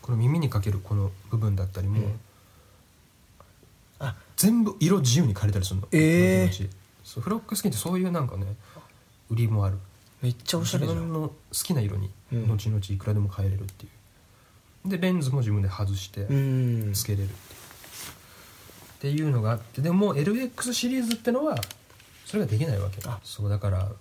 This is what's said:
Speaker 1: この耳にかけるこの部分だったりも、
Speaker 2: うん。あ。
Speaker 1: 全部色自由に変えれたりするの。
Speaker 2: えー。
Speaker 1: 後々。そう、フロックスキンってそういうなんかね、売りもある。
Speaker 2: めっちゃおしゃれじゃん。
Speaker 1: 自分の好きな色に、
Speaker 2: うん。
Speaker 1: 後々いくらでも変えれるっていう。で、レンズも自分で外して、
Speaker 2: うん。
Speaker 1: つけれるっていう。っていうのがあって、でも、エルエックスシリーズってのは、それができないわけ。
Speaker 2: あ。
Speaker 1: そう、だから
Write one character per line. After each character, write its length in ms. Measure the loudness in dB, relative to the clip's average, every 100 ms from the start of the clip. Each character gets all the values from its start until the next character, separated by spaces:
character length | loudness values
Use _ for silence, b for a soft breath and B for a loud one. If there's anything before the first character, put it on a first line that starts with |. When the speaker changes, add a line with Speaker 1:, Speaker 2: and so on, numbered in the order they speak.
Speaker 1:
こ 100 | -2
の 60 | 2
耳 220 | 2 2
に 100 | 0
か 120 | 0
け 100 | -2
る 80 | -4
こ 120 | -2 -2
の 160 | -2 -6 -4
部 80 | -2
分 180 | 0 0
だ 80 |
っ 80 | -2
た 100 | -2
り 60 | -2
も、 120 | 0
Speaker 2:
う 40 |
ん。 160 | 0 -4 -10 b b b b b b _ _ _ _ -20 -20 _ -20 -20 _ -10
あ。 160 | -10 -10 B 2
Speaker 1:
全 280 | 4 4
部 120 | 2 2
色 200 | 4 4
自 200 | 4 4
由 60 | 4
に 80 |
変 100 | 2
え 40 | 2
れ 60 |
た 60 | 2
り 60 | 0
す 80 |
る 80 | -4
の。 60 | 2
Speaker 2:
え 540 | 4 6 6 6 6 4
ー。 20 |
Speaker 1:
後 140 | 0
々。 200 | -6 -8 -20 _
そ 160 | -14 -8
う、 40 |
フ 60 | -4
ロ 80 | -4
ッ 40 |
ク 140 | -4 -2
ス 60 |
キ 60 | -2
ン 40 |
っ 20 |
て 60 | -2
そ 140 | -2
う 60 | -2
い 40 |
う 80 | 0
な 80 | 0
ん 60 | -2
か 100 | -4
ね、 80 | -6 -8 B -20 B B B _ _
売 60 | 0
り 100 | 2
も 180 | 2 0
あ 40 |
る。 80 | -2 -8 -20 -20 -6
Speaker 2:
め 80 | -4
っ 60 | -4
ち 200 | -4 -2
ゃ 20 |
お 80 | 0
し 80 |
ゃ 40 | -2
れ 80 | 0
じ 40 |
ゃ 40 | -2
ん。 20 |
Speaker 1:
自 80 | -2
分 100 | -2
の 80 | -4
好 60 | -8 -10
き 220 | -8 -2
な 80 | 0
色 160 | 0 -2
に、 120 | -6 -8 -6
Speaker 2:
う 60 | -2
ん。 100 | 0
Speaker 1:
後 220 | 0 0
々 120 | -2 -2
い 80 | -4
く 100 | 0
ら 60 |
で 60 | 0
も 100 | 0
変 180 | 0 -2
え 20 |
れ 80 | -2
る 60 |
っ 20 | -6
て 200 | -12 -20
い 40 | -20 _ b b b b b b -10 -4
う。 40 |
で、 80 | 0
レ 140 | 2
ン 100 | 2
ズ 80 | 2
も 100 | 0
自 120 | 2
分 100 | 2
で 80 | 0
外 260 | 0 -2 -2
し 160 | -6
て、 100 | -8
Speaker 2:
う 120 | -2
ん。 600 | 0 2 2 2 0 -2
Speaker 1:
つ 120 | -4 -2
け 80 |
れ 60 | -2
る 60 | -2
っ 20 |
て 1800 | -6 -18 -20 -20 -20 -20 -16 -16 -18 -20 -20 -20 -20 -20 -20 -20 -8 -4
い 20 |
う。 40 |
っ 20 | 0
て 40 |
い 0 |
う 100 | 2
の 100 | 2
が 100 | 2
あ 40 | -2
っ 40 |
て、 220 | -6 -4
で 100 | 0
も、 240 | 2 2 2
エ 80 |
ル 140 | 0 0
エ 60 | -2
ッ 60 |
ク 120 | -6
ス 100 | -4
シ 140 | -2 0
リ 120 | 0
ー 40 |
ズ 120 | -2 -2
っ 20 |
て 140 | 0
の 120 | 0
は、 160 | 0 -2 -6 -12 -20 -20 -20 -20 -6
そ 120 | -2
れ 60 |
が 20 | 0
で 100 | 0
き 80 | 0
な 80 |
い 60 | 0
わ 100 | -2
け。 80 | -6 -8
Speaker 2:
あ。 140 | -10
Speaker 1:
そ 220 | -10 -6 -2
う、 40 |
だ 100 | 0
か 100 | 0
ら 220 | 0 -2 -6